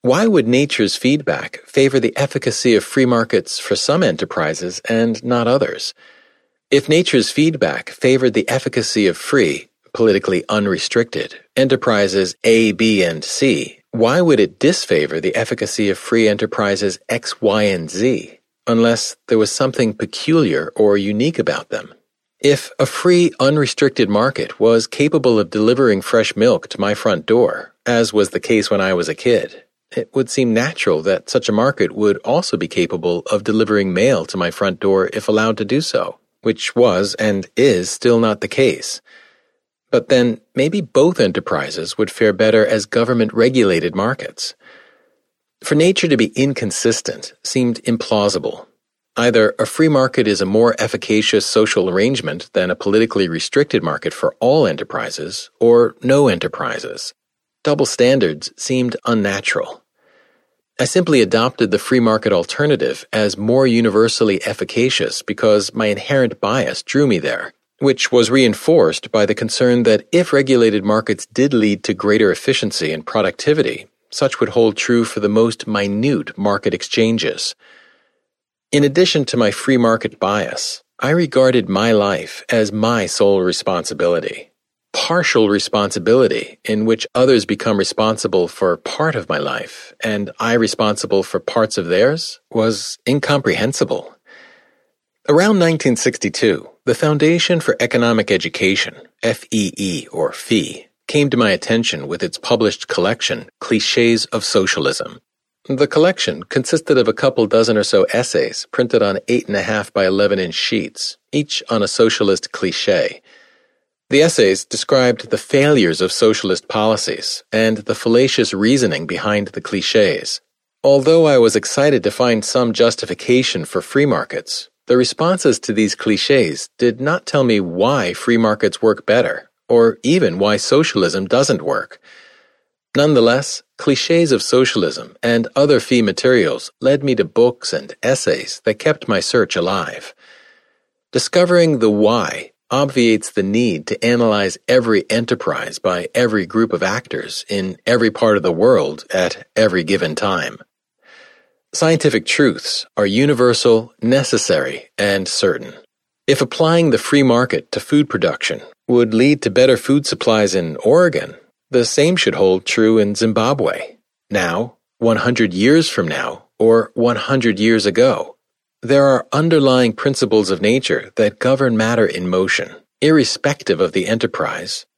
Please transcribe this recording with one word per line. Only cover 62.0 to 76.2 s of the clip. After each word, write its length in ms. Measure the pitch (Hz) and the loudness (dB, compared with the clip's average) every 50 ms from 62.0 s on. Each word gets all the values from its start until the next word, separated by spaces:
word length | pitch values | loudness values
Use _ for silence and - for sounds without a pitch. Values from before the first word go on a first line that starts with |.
| 117 113 110 107 - 110 | 2 2 0 0 0 0
alternative 760 | 98 87 85 - - - 147 151 147 - - 62 67 - - _ | 0 0 -2 -4 -4 -2 0 0 0 0 0 -4 -4 -6 -10 _
as 280 | - 107 107 101 - 98 | -2 0 0 0 -2 -4
more 260 | 104 110 120 131 135 | -2 0 2 2 4
universally 720 | 127 117 117 117 113 95 107 113 113 - - 117 107 98 92 - | 4 2 2 2 2 4 4 2 2 2 0 0 0 0 0 -2
efficacious 800 | 107 98 - 95 - - 117 120 131 - - 78 - - - - | -6 -6 -6 -8 -6 -2 0 0 0 0 -2 -4 -4 -6 -8 -8
because 500 | - 98 - - 110 104 104 98 - - | -10 -6 0 2 4 4 2 2 -2 -4
my 140 | 113 110 | -2 -2
inherent 520 | 104 101 101 - - 143 135 127 117 - _ | -2 -2 -4 -4 -2 0 0 0 0 -2 _
bias 440 | - 101 113 135 - 64 - - - | -4 -2 -2 -2 -2 -4 -6 -8 -10
drew 240 | - - - 147 | -2 0 2 2
me 100 | 135 104 | 4 2
there, 360 | 85 73 - - - - - _ _ _ _ _ _ | 0 0 -4 -6 -6 -8 -12 _ _ _ _ _ _
which 320 | 143 139 127 - - - | 0 0 0 0 -2 2
was 180 | - 123 117 110 | 2 2 4 4
reinforced 800 | 123 135 127 117 101 - - - 165 165 95 80 78 - - - | 4 4 4 2 2 0 0 2 4 4 4 4 2 -4 -10 -4
by 160 | - 110 104 | 0 0 0
the 100 | 101 104 | 0 0
concern 480 | - 120 110 - - 131 123 123 123 117 | -2 -4 -6 -2 0 2 2 2 2 4
that 220 | 117 110 104 - _ | 2 2 2 0 _
if 220 | - 175 175 - - | 0 0 2 2 2
regulated 500 | 139 139 131 135 120 113 113 104 104 95 | 0 2 4 4 4 4 4 2 2 0
markets 420 | 104 107 110 110 - 104 - - | 0 0 0 0 -2 -4 -4 -6
did 280 | _ _ 123 131 143 135 | _ _ 0 0 2 4
lead 280 | 117 107 107 101 95 | 2 2 2 0 -2
to 120 | - - 98 | -2 -4 -4
greater 360 | 90 98 104 104 110 110 95 | -2 2 2 4 4 4 2
efficiency 640 | 85 - - - 135 - - 101 - - 82 76 | 2 0 -2 -2 -2 0 -2 -4 -4 -4 -4 -4
and 140 | 78 78 - | -4 -6 -8
productivity, 800 | - - 113 98 95 - - - 143 151 156 - 127 117 - - _ _ _ _ _ | -4 -2 0 -2 -2 -4 -2 0 0 0 2 0 -2 -4 -8 -14 _ _ _ _ _
such 300 | - - 147 131 - - | -6 -2 -2 -2 0 -2
would 100 | 123 110 | -4 -2
hold 260 | - 120 113 113 101 | 2 2 2 2 0
true 300 | - - - 120 117 113 | -2 -2 0 0 0 0
for 160 | 110 - 110 | -2 -4 -4
the 80 | 104 104 | -2 0
most 380 | 107 110 113 117 110 _ - | 2 2 2 2 0 _ -8
minute 720 | - 107 104 101 98 101 107 120 143 139 90 | -6 -4 -4 -2 -2 -2 -2 -2 0 -2 -2